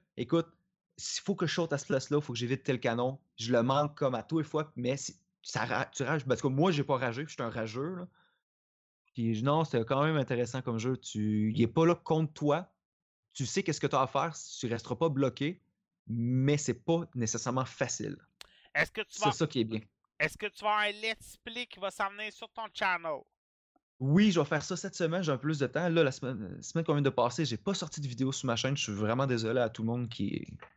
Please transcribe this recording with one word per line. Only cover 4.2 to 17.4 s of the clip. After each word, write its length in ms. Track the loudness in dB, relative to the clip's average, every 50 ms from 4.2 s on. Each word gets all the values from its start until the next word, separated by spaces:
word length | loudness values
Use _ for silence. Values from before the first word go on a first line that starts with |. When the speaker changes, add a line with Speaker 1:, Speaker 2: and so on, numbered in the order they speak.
| -4
Speaker 1:
tous 160 | -2 -2 -2
les 40 | -2
fois, 240 | 0 -2 -4 -4 -4 -6
mais 220 | -4 -2 -2 -2 -2
c'est, 180 | -4 -8 -12 -14 _ _ _ _ -14
ça 200 | -8 -4 -2 -2
ra-, 220 | 0 0 -2 -2 -2 -4
tu 100 | -4 -2
rages. 220 | 0 0 -2 2
Parce 160 | 0 0 2
que 60 | 2 2
moi, 240 | 2 4 4 4
j'ai 120 | 4 2 2
pas 140 | 2 0 0
ragé, 260 | 0 0 -2 -4 -6
puis 80 | -8
je 100 | -6 -6
suis 20 | -6
un 60 | -4
rageux, 460 | -4 -4 -4 -4 -4 -4 -6 -6 -6
là. 120 | -8 -10 -14 _ _ _ _ _ _ _ _ _ _ _ _ _ _ _ _ _ _ _ _ _
Puis 280 | -2 0 0 0 2 2
non, 200 | 2 2 2 2
c'était 220 | 2 0 0 0
quand 180 | 2 2 2 2
même 140 | 2 2 0
intéressant 440 | 0 0 0 -2 -2 -2 -4 -4
comme 180 | -4 -4 -4 -2
jeu. 180 | -2 -2 -2 -4
Tu... 560 | -6 -8 -4 -2 0 0 2 2 2 2 2
Il 60 | 2
est 60 | 2 2
pas 180 | 4 4 4
là 100 | 4 4
contre 380 | 2 0 0 2 2 2 0 -2
toi. 360 | -2 0 0 2 0 -2 -6 _ _ _ _ _ _ _ _ _ _ _ _ _
Tu 120 | -6 -6
sais 180 | -2 -2 -2 -2
qu'est-ce 160 | -2 -2 -2
que 80 | -2 0
t'as 140 | 2 2
à 60 | 2 2
faire. 260 | 0 0 -2 -2 -4 -8 -12 -14 -10 -6
Tu 80 | -4 -2
resteras 280 | -2 -4 -4 -6 -2
pas 140 | 0 0 0
bloqué, 520 | 2 2 2 0 0 -2 -4 -4 -4 -6 _ _ _ _ _ _ _ _ _ -6
mais 500 | -4 -2 0 2 2 2 4 4 4 2
c'est 160 | 2 -2 -4 -2 0
pas 180 | 0 0 0 0 -4 -4
nécessairement 500 | -4 -2 -2 -2 -2